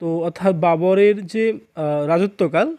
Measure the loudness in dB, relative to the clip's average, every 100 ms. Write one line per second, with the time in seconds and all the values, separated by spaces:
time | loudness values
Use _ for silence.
0 | -6 -4 -4 -2 0 2 2 2 2 4
1 | 4 2 -4 -4 -2 -4 _ -8 -4 -2
2 | 0 0 0 -2 -2 0 -2